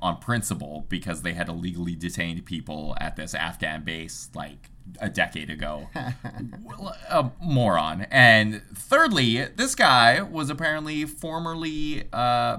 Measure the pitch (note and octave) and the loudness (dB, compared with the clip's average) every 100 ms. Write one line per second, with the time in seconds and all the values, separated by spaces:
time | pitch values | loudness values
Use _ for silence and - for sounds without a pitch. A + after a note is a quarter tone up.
0 | F2+ E2 - A#2+ - F2+ D2 D2+ - F2+ | -4 -4 -2 -2 -2 -6 -8 -10 -6 -6
1 | F2+ D#2 E2+ E2+ E2+ E2+ F2+ F2 F2 E2 | -4 -6 -6 -6 -6 -6 -6 -4 -6 -4
2 | F2 F2+ E2+ E2 - D#2+ D#2 D2+ D2+ C2+ | -6 -4 -4 -4 -8 -8 -8 -8 -4 -4
3 | D#2 D#2 - D2+ D#2+ - D#2 D#2 D#2 D#2+ | -4 -8 -8 -6 -6 -4 -6 -6 -8 -8
4 | D#2+ - - D#2+ D2 C#2 - - G2 F2 | -10 -14 -14 -12 -14 -16 -20 -20 -18 -8
5 | G#2 G2 D#2+ D#2+ D2+ D2+ D2+ D2 D#2+ D#3 | -6 -2 -2 -2 -10 -8 -8 -8 -10 -10
6 | C#3 B2+ A3+ - - G3 A3+ - G3 - | -8 -8 -10 -12 -12 -14 -16 -12 -12 -12
7 | - E3 B2+ - F3 C3+ A2 E2 D#2 F2 | -2 0 -2 -4 0 2 4 4 0 -4
8 | - C3+ B2 A2 G#2+ G#2 - - - C#4 | 2 8 10 10 6 -2 -12 -16 0 4
9 | D#4+ E3+ A#2+ A#2 - - C4 - F3 C3 | 4 4 2 2 -2 -4 -2 4 6 8
10 | A#2 D3 G3+ D#3+ C#3+ D3 D#3+ D#3 D3+ D3+ | 8 6 0 -4 -4 -2 -2 -2 -4 -4
11 | D3+ - E3 E3 E3 E3 D#3+ D#3 D3+ D3 | -6 -6 -6 -6 -4 -4 -4 -2 -2 -2
12 | - A#2 B2 A#2+ A#2+ | -4 0 2 2 2